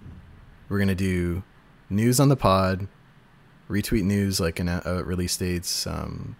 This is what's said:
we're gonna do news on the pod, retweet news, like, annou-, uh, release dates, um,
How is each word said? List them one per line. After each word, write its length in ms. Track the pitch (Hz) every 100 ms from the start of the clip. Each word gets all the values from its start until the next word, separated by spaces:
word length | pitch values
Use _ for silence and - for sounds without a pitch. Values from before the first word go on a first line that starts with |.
| - - - - - - -
we're 120 | 101
gonna 160 | 98 95
do 480 | 95 90 87 87 - - - - -
news 280 | 101 117 127
on 100 | 139
the 60 | 135
pod, 520 | 98 95 95 95 98 - - - - - - - -
retweet 340 | 101 - 117
news, 360 | 92 101 98 92
like, 160 | 90 -
annou-, 300 | 87 87 80
uh, 180 | 90 76
release 320 | 90 90 -
dates, 480 | 90 87 - - -
um, 520 | 80 78 82 -